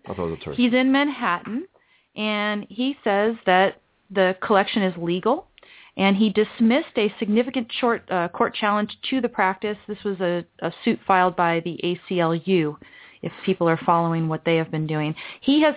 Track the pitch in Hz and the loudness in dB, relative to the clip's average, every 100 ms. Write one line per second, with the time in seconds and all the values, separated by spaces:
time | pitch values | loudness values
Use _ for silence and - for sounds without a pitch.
0 | - 95 85 82 - 73 240 247 262 269 | -10 -6 -6 -6 -8 -2 0 2 2 2
1 | 285 262 214 175 - 233 381 _ _ _ | 0 -2 -4 -4 -6 -10 -10 _ _ _
2 | _ - 214 208 208 208 - 202 262 277 | _ -8 -4 -2 -2 -4 -8 -6 -4 -4
3 | 220 202 214 226 - 180 196 - _ _ | -2 2 0 0 2 4 4 0 _ _
4 | - 196 185 190 - 202 - 220 190 170 | -6 0 0 0 2 2 2 0 -2 -2
5 | 170 180 214 311 - _ _ - - - | -4 -2 0 -2 -4 _ _ -20 -14 0
6 | 196 196 220 202 214 - 226 269 330 - | 2 4 2 2 0 2 2 2 0 -2
7 | 208 - 208 214 247 262 233 - 240 208 | -2 -2 0 0 0 -2 -6 -2 -2 -2
8 | - 185 170 - 233 - 208 208 208 - | -2 -4 -2 -2 -2 -2 -2 0 -2 -8
9 | - 262 240 240 190 196 208 208 - 208 | -6 -4 -2 0 -2 -2 -6 -8 -10 -8
10 | 208 185 180 175 170 - 170 - 233 - | -6 -2 -2 -2 -6 -8 -8 -4 -2 0
11 | - 190 180 170 170 165 170 156 175 170 | 2 4 4 2 0 0 -4 -6 -4 -4
12 | - 175 165 165 190 180 151 151 - - | -4 0 0 0 0 2 0 -4 -16 -20
13 | - - 170 - - 185 170 165 - 170 | -20 -14 -12 -8 -4 0 2 2 2 2
14 | 165 165 160 156 165 165 160 156 156 151 | 2 0 -2 -2 0 0 0 -4 -4 -2
15 | 151 160 - - - 294 311 | -4 -6 -12 -8 0 2 2